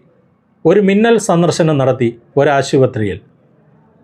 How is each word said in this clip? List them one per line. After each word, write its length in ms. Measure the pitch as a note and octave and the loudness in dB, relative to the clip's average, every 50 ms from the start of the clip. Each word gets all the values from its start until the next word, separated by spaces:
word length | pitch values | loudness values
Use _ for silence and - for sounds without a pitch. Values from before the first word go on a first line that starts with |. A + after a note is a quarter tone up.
| _ _ _ _ _ _ _ _ _ _ _ _ - | _ _ _ _ _ _ _ _ _ _ _ _ 0
ഒരു 140 | D#3+ F#3 G#3 | 2 2 2
മിന്നൽ 360 | G3+ F#3+ G3 G#3 A3 A#3 A#3 | 2 2 2 2 2 2 0
സന്ദർശനം 600 | G#3+ - - F3 E3+ F3 E3 E3+ - E3+ D#3 D#3 | 0 0 0 0 0 0 0 0 0 0 0 0
നടത്തി 320 | C#3 C3 C3 B2+ B2+ B2 A#2 - - _ _ _ | 0 0 -2 -2 -2 -4 -4 -4 -8 _ _ _
ഒരാശുപത്രിയിൽ. 800 | C3+ C#3 D3+ C#3 C#3 C3+ - - C3+ C3 A#2+ - G#2+ G#2+ G2 F#2 G2 - _ _ _ _ _ _ _ _ _ _ _ _ _ _ _ | 0 0 2 0 0 -2 -2 0 0 0 0 -2 -4 -6 -6 -6 -10 -14 _ _ _ _ _ _ _ _ _ _ _ _ _ _ _